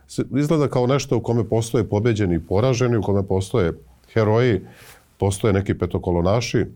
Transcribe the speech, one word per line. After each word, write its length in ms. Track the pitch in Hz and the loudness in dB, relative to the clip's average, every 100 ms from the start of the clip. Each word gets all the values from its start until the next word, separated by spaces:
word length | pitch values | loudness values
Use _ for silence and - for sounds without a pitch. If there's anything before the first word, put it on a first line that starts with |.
| - | -10
se, 160 | - - 120 | -8 -4 -2
izgleda 320 | 147 165 139 | 0 0 2
kao 180 | 131 123 | 0 0
nešto 300 | 139 - 120 | 0 0 -2
u 40 | |
kome 240 | 113 117 | 0 -2
postoje 400 | 104 113 110 127 98 | 0 -2 0 -2 0
pobeđeni 460 | 104 120 107 98 | 0 0 0 0
i 60 | 85 80 | 0 0
poraženi, 480 | 92 131 117 123 117 | 0 2 2 0 0
u 60 | |
kome 200 | 95 101 | 0 -2
postoje 500 | 98 95 92 123 85 80 - _ _ | 0 -2 0 0 0 -2 -12 _ _
heroji, 480 | - 104 110 127 92 - - - - _ - | 0 2 2 2 0 -4 -18 -20 -20 _ -2
postoje 340 | 98 98 113 | -2 0 2
neki 260 | 98 98 87 | 2 0 -2
petokolonaši, 880 | 90 92 92 87 87 113 120 123 87 | -2 -2 0 0 2 0 0 -2 -2